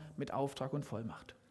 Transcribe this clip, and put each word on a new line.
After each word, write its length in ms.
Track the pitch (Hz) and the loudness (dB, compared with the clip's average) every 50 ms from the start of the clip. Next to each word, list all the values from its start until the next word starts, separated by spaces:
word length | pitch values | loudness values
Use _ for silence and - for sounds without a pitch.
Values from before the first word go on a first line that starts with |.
| - - - | -2 -6 -4
mit 180 | - 139 - - | -2 0 2 4
Auftrag 380 | 127 139 139 - - 131 135 | 4 4 2 2 0 0 2
und 140 | - 147 131 | 2 0 0
Vollmacht. 500 | - - 107 113 110 - - - - - - - - | 0 0 0 0 -2 -4 -6 -10 -14 -16 -18 -20 -20